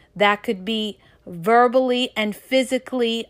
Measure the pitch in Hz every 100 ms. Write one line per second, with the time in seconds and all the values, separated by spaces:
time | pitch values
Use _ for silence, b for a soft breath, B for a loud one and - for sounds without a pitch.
0 | b 175 202 208 - 190 185 220 214 -
1 | b b - 175 170 233 247 254 262 247
2 | 254 - 214 196 - 262 247 254 - 254
3 | 233 226